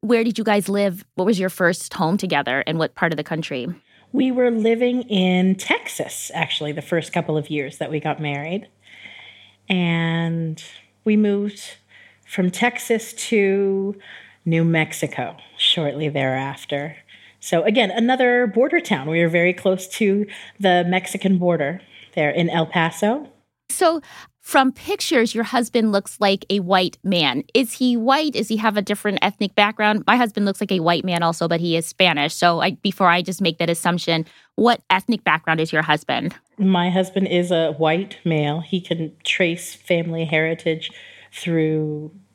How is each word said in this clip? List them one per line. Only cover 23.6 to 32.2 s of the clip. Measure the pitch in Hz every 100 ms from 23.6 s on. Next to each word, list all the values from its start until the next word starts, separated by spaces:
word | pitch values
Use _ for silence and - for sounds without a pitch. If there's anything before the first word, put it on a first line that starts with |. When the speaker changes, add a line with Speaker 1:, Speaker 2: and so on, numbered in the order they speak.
| _
Speaker 1:
So | - 349 330 - - - _
from | - 294 262
pictures, | 269 - 403 - 285 220
your | 220
husband | 226 247 240 240 220
looks | 202 - -
like | 202 196 -
a | 202
white | 175 190 185 -
man. | 185 180 147 127 -
Is | 226 240
he | - 254 240
white? | 226 269 311
Does | - 214
he | 220
have | 220 208
a |
different | 196 202 208 196
ethnic | - - 202
background? | - 208 220 214 214 -
My | 240
husband | 240 208 202
looks | 190
like | 202
a | 185
white | 165 170
man | 185 170
also, | 170 160 165
but | 170
he | 170 165
is | 160
Spanish. | - 185 151